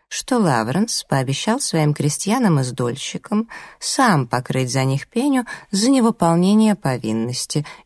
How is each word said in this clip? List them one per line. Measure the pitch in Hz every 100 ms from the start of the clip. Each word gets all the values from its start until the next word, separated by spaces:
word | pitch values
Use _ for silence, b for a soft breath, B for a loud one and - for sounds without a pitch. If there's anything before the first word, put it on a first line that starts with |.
| b
что | - - 240
Лавренс | 180 120 110 160 214 -
пообещал | - 139 131 135 - 254
своим | - 165 147
крестьянам-издольщикам | 147 147 - 190 254 220 147 127 127 120 113 - - - 208 226 B B B
сам | - - 247 156 123
покрыть | 123 - 131 127
за | 131
них | 131 139 -
пеню | 226 285 262 233 B B
за | 196 233
невыполнение | 269 226 226 170 170 185 214 214
повинности, | 202 135 123 110 113 117 123 - 151 147 B